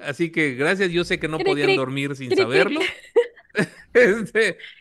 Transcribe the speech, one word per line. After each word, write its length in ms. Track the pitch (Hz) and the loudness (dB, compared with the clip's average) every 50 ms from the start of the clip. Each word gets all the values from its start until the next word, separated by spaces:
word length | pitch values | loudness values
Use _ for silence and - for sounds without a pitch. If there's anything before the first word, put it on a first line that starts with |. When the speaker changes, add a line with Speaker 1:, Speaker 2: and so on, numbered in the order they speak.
Speaker 1:
así 300 | - 147 123 - 170 160 | -10 -8 -4 -4 -4 -2
que 240 | 160 165 156 143 123 | 0 0 0 0 0
gracias, 360 | 123 143 165 196 190 196 180 | 0 0 0 0 0 0 0
yo 120 | 165 175 170 | 0 -2 -2
sé 160 | - 185 - | -2 -4 -4
que 80 | - 156 | -4 -4
no 100 | 160 156 | -4 -2
Speaker 2:
Cric, 100 | 180 - | -2 0
Speaker 1:
podían 200 | 143 147 143 381 | 0 0 2 2
Speaker 2:
cric, 100 | 381 - | 2 2
Speaker 1:
dormir 380 | 131 127 - 139 139 143 143 | 0 -2 -4 -4 -4 -6 -6
sin 140 | 135 131 123 | -8 -6 -2
Speaker 2:
cric, 180 | - 381 - 117 | 0 0 0 2
cric. 0 | |
Speaker 1:
saberlo. 320 | 131 - - - 294 320 | 2 2 2 2 0 -2
<laughs> 880 | 370 - - - - - - 466 466 - - _ _ _ - - - - - - - _ | -4 -4 -6 -10 -10 -2 0 0 0 0 -4 _ _ _ -4 -4 -4 -4 -6 -14 -8 _
Este, 680 | - - - 185 208 233 208 - - 214 220 190 165 - - - - - | 4 4 6 6 4 2 -2 -4 0 0 0 0 0 -4 -12 -20 -20 -20